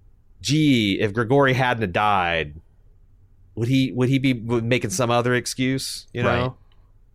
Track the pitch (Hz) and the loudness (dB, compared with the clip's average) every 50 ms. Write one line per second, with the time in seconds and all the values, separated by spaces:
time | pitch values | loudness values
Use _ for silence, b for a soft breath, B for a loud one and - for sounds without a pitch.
0 | _ - - _ _ - - - - - 143 156 156 147 135 117 107 98 95 - | _ -20 -20 _ _ -20 -20 -10 -4 -2 0 2 4 4 4 4 4 2 2 0
1 | 104 104 98 120 117 107 135 143 139 131 123 120 131 123 123 113 113 95 87 107 | 0 -2 0 -2 0 2 4 4 4 4 2 2 2 0 0 -2 -2 -2 0 0
2 | 107 107 101 95 87 85 85 82 78 73 73 78 - - - - - - - - | 2 2 2 2 2 0 0 -2 -4 -4 -8 -18 -20 -20 -20 -20 -20 -20 -20 -20
3 | - - - - - - - - - - - 107 117 120 135 135 131 120 85 127 | -20 -20 -20 -20 -20 -20 -20 -20 -20 -16 -6 -6 -2 0 2 2 0 0 0 -2
4 | 127 123 139 131 131 135 127 117 107 113 120 117 113 117 127 120 120 107 95 - | 0 2 2 2 2 0 -2 -2 -2 -2 -2 -2 0 0 0 0 -2 -4 -4 -2
5 | 123 117 120 120 117 123 123 123 120 - - - 131 131 135 131 - - - - | 0 0 2 0 2 2 0 0 -2 -4 -6 -4 -2 -2 -2 -4 -6 -8 -10 -12
6 | - - - 117 120 120 120 120 123 127 127 - - - - - - - - - | -14 -10 -6 -2 -2 0 0 0 -2 -4 -6 -10 -20 -20 -20 -20 -20 -20 -20 -20
7 | - _ | -20 _